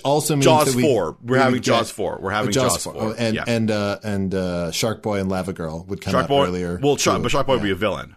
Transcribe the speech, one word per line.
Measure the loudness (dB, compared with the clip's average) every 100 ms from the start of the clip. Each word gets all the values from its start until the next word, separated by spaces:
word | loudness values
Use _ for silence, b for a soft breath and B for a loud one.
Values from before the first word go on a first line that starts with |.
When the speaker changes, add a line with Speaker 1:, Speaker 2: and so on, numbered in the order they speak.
Speaker 1:
also | 0 0 2 4
means | 6
Speaker 2:
Jaws | 6 4
Speaker 1:
that | 2
we, |
Speaker 2:
four. | 4 2 0 -4
We're | -2
Speaker 1:
we | 2
Speaker 2:
having | 4
Speaker 1:
would | 2
Speaker 2:
Jaws | 2 2 0
Speaker 1:
get | -4
Speaker 2:
four. | -4 -4
We're | -4
having | -2 0
Speaker 1:
Jaws | 2 2
Speaker 2:
Jaws | 0
Speaker 1:
four. | -4
Speaker 2:
four. | -6 -4
Speaker 1:
Oh, | -2
and, | -2 -2
Speaker 2:
Yeah. | 0
Speaker 1:
and, | 0 0
uh, | 0 -2 -4
and, | -4 -2 -2
uh, | -2 -2 -2 -4
Shark | -2 -2 -2
Boy | -4 -2
and | -2
Lava | -2 -4
Girl | -6 -8 -8 -10
would | -10
come | -4
Speaker 2:
Shark | -2
Speaker 1:
out | 2
Speaker 2:
Boy, | 2 2
Speaker 1:
earlier, | 0 -4 -2
Speaker 2:
well, | 0 2
Shark, | 0 0
Speaker 1:
too. |
Speaker 2:
but | 0
Shark | 0 2
Boy |
Speaker 1:
Yeah. | 0
Speaker 2:
would | 0
be |
a |
villain. | 0 -2 -4 -8